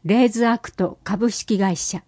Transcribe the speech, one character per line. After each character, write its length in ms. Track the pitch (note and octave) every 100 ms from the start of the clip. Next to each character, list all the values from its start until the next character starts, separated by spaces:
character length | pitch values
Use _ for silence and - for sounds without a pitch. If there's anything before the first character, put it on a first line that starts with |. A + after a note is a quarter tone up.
レ 220 | E3 A3+
ー 40 | B3
ズ 160 | A3+
ア 140 | A#3 A#3
ク 140 | -
ト 260 | - F3+ -
株 260 | - G3 A#3
式 260 | - - G3+
会 200 | G3 E3+
社。 260 | - F3+